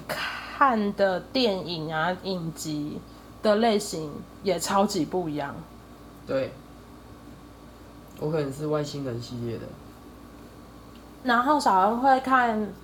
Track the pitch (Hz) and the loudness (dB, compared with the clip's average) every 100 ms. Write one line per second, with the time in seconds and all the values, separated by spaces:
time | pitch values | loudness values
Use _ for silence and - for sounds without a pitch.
0 | - - - - - - 277 226 202 202 | -8 -6 -6 -8 -12 0 2 4 0 2
1 | 196 180 - 262 233 190 156 170 156 156 | 0 0 -2 0 2 0 -4 -6 -6 -2
2 | 170 185 190 180 165 156 160 151 147 151 | -2 -2 -4 -6 -6 -8 -6 -6 -6 -8
3 | - - - - 220 208 233 208 - 165 | -12 -20 -20 -4 2 4 4 2 -2 -6
4 | 151 - - - 196 170 - 196 202 196 | -8 -10 -14 -8 -2 -2 2 2 2 2
5 | 147 180 165 147 143 160 160 - - - | -2 -2 -2 -4 -6 -8 -14 -18 -20 -20
6 | - - - 135 127 - - - - - | -20 -20 -6 -4 -4 -8 -20 -20 -20 -20
7 | - - - - - - - - - - | -20 -20 -20 -20 -20 -20 -20 -20 -20 -20
8 | - - 151 160 139 139 151 151 147 143 | -20 -8 -2 -2 -2 -4 -2 -2 -2 -6
9 | 135 117 - 123 117 110 - - - - | -6 -6 -8 -8 -6 -6 -10 -14 -18 -20
10 | - - - - - - - - - - | -20 -20 -20 -20 -20 -20 -20 -20 -20 -20
11 | - - 254 240 247 294 262 190 196 240 | -20 -8 2 4 6 4 6 6 6 4
12 | 269 262 262 262 240 220 202 - | 6 4 6 4 4 2 -2 -6